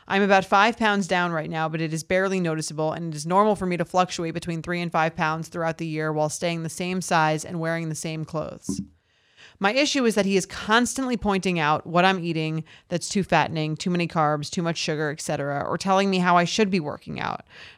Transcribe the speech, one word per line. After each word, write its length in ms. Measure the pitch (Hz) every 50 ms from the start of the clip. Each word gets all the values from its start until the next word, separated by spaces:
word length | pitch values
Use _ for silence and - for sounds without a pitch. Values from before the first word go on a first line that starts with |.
| -
I'm 160 | - 196 196 202
about 220 | 190 202 190 185
five 320 | - 214 196 202 233 233
pounds 300 | - 226 208 202 202 190
down 240 | 165 190 180 175 175
right 180 | 170 156 156 160
now, 200 | 165 160 160 160
but 100 | 156 160
it 140 | 160 156 160
is 100 | 160 156
barely 360 | - 185 185 190 196 190 190
noticeable, 520 | 175 165 160 160 151 - 156 151 156 156
and 220 | - 165 170 165 151
it 20 |
is 120 | 147 147
normal 280 | 165 180 196 208 214 202
for 120 | - 190
me 100 | 180 175
to 80 | 170 170
fluctuate 480 | - - 180 180 180 - - 170 165 160
between 300 | 165 - 175 165 165 151
three 180 | 175 175 175
and 100 | 175 165
five 240 | - 170 160 165 160
pounds 320 | 180 165 156 160 160 160
throughout 300 | - - 175 165 165 160
the 80 | - 170
year 260 | 165 156 156 156 156
while 180 | 151 151 151 151
staying 340 | - - 180 170 170 165 160
the 60 | 160
same 320 | - - 180 180 185 185
size 440 | 170 - 180 165 156 156 156 156 -
and 140 | - 180 165
wearing 280 | 160 160 165 165 165
the 80 | 160 156
same 300 | - - 165 160 160 156
clothes. 560 | - - 156 151 - - - - - - - - - _ _ _ _ _ _ _ _ _ - - - _ -
My 140 | 196 196 233
issue 320 | 262 302 285 - 277 247
is 80 | 226 202
that 100 | 214 196
he 100 | 196 196
is 80 | 190 175
constantly 720 | - - - - - 220 233 247 226 - - 269 254 247
pointing 400 | - - 208 196 190 170 190 180
out 300 | 170 151 147 156 - -
what 180 | 139 156 175 180
I'm 180 | 190 190 185 165
eating 400 | 170 160 160 156 156 160 160 156 - - - _ -
that's 200 | 175 170 - -
too 140 | - 208 180
fattening, 520 | - 175 156 - - 160 160 156 156 156
too 140 | - - 185
many 180 | 175 175 170
carbs, 440 | 170 - 170 151 147 151 147 147 -
too 100 | - 190
much 160 | 170 170 160
sugar, 320 | - - - 156 151 156 147
et 100 | 143 -
cetera, 420 | - - 156 147 139 143 143 139 -
or 100 | - - 175
telling 320 | - 196 190 190 202 196
me 80 | 190 185
how 180 | 180 180 175
I 60 | 175 175
should 260 | 170 - - 220 190
be 100 | 190 185
working 400 | 147 147 - - - - - -
out, 240 | - - - - - _ - - - - -